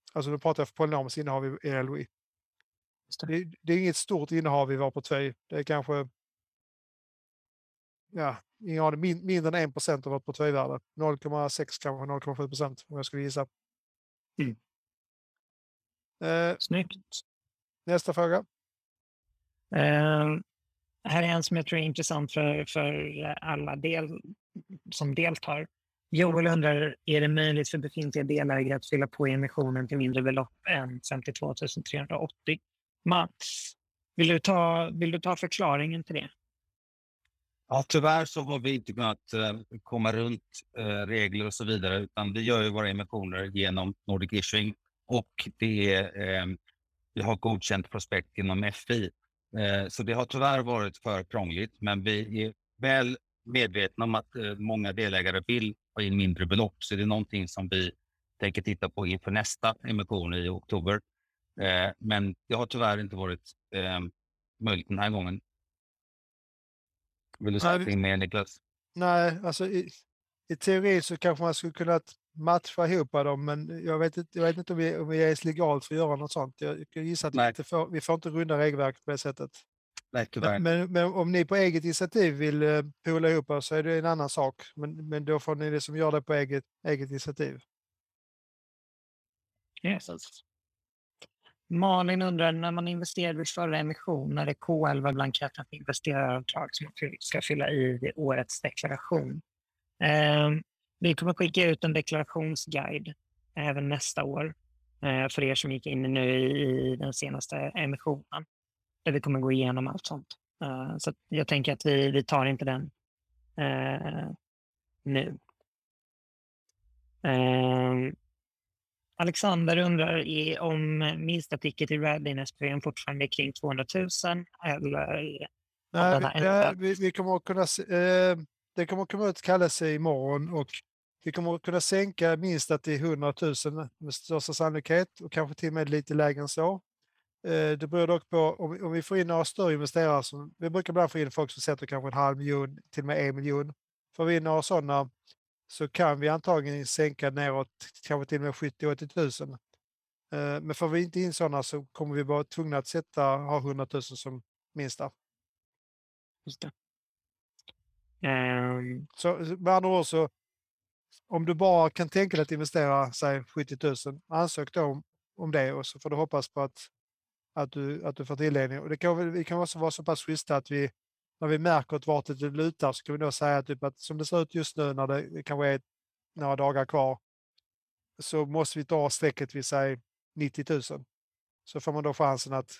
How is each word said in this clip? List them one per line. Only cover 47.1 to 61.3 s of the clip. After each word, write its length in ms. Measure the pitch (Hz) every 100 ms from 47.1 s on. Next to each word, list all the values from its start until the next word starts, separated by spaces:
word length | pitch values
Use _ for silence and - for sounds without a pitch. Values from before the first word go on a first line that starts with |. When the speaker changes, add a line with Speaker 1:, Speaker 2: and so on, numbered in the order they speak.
Speaker 3:
vi 80 | -
har 140 | 104 110
godkänt 540 | 113 104 - 98 90
prospekt 480 | 107 - 98 - -
inom 260 | 98 95
F 260 | 104 98 -
I. 200 | 120 95 - _ _ _ 107
Eh, 300 | 104 101 98
så 140 | -
det 100 | 110
har 120 | 117
tyvärr 380 | 123 139 139 135
varit 360 | 120 120 104 -
för 260 | 117 98
krångligt, 560 | 92 117 92 82 107 -
men 220 | 104 101
vi 400 | 98 107 110 110
är 120 | 110 110 _ _
väl 420 | 135 135 123 127 _ _
medvetna 600 | - 127 113 92 95 -
om 100 | 113
att, 220 | 110 - 127
eh, 180 | 107
många 380 | 101 104 110 101
delägare 500 | 95 107 95 92 92 92
vill 280 | 120 110 104 _
ha 80 | -
in 140 | 101 98
mindre 300 | 95 85 90
belopp, 300 | 98 107 -
så 160 | -
det 80 | 101
är 40 | 104
någonting 420 | 107 104 101 90
som 200 | - 92
vi 240 | 95 90 - _ _ _ _
tänker 220 | 104 92
titta 280 | 95 98 95
på 160 | - 92
inför 240 | 92 -
nästa 440 | 101 107 - 113 113 127
emission 460 | 107 98 101 85
i 140 | 90 87
oktober. 520 | 92 - 104 87 104 - _ _